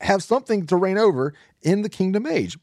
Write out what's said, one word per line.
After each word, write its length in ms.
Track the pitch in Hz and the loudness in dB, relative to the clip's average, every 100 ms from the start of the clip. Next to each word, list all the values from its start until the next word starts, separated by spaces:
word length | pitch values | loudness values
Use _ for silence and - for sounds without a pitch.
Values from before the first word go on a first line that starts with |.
have 220 | - 196 | 0 0
something 440 | - 254 262 214 160 | 0 -2 0 -2 0
to 100 | 185 | 0
reign 220 | 190 196 | 2 2
over 340 | 214 131 139 - _ _ | 2 2 -2 -6 _ _
in 200 | 156 202 | 0 0
the 60 | 214 | 0
kingdom 380 | - 185 202 285 | -2 0 0 -2
age. 300 | 330 92 - | -2 -4 -8